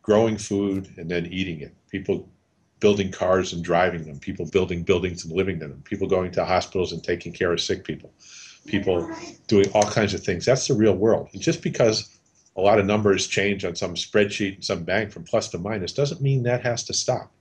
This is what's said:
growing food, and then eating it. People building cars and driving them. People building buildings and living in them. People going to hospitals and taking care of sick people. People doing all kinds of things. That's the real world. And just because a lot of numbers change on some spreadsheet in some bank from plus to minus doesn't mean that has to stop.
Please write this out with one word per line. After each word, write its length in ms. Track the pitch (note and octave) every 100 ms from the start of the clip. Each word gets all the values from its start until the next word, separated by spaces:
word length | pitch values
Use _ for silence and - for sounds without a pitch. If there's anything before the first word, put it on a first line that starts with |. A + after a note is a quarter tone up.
growing 360 | - G#2+ A2+ G#2+
food, 520 | - G2+ G2+ G2 F#2+ -
and 120 | E2
then 160 | F2 E2+
eating 340 | F#2 F#2+ D#2
it. 120 | C#2 _ _
People 380 | G2 F#2+ F2+ - _ _ _ _ _
building 300 | G#2 G2+ F#2
cars 420 | - F2+ F#2 F2+
and 100 | F2
driving 400 | E2+ F2 F2+ E2+
them. 140 | D#2 C#2+
People 260 | - -
building 380 | D#2+ F#2+ F#2 E2+
buildings 400 | E2+ F2+ F2+ E2+
and 100 | E2
living 220 | E2+ F#2+
in 140 | E2+ D2+
them. 120 | C2+
People 220 | - G2 F#2
going 240 | F#2 F2+
to 120 | F2+
hospitals 480 | F2 F2+ - F#2+ E2+
and 120 | E2
taking 280 | - F2 E2+
care 220 | E2+ F2+
of 80 | E2+
sick 220 | - F#2+
people. 280 | - D2 - _ - - - -
People 440 | - G2+ G2+ F2 E2 - - - -
doing 200 | G#2 G2
all 100 | G#2+ G#2
kinds 240 | - G2+
of 100 | F#2+
things. 220 | - F2
That's 220 | F2+ C3+ -
the 60 |
real 220 | G2+ A2
world. 340 | F#2 A2 E2 D2
And 80 | G2+
just 200 | D#3+ E3
because 580 | F3+ - A#2 A2 - _ _ _ _ -
a 40 |
lot 180 | F#2+ A2
of 60 |
numbers 420 | G2 G#2+ G#2 F#2+ -
change 380 | - G2 G2
on 100 | F#2
some 180 | E2+ F#2
spreadsheet 640 | E2+ - G#2+ G2+ - G2 G2
in 40 |
some 220 | - F2+
bank 280 | E2+ G2 G#2+
from 120 | -
plus 240 | E2+ A2+ -
to 80 | E2+
minus 360 | F#2+ G#2+ F2
doesn't 280 | - C#3+ -
mean 220 | C#3 C3+
that 180 | A#2+ A#2+
has 200 | B2 A#2
to 80 | -
stop. 380 | A#2+ - A#2+ - _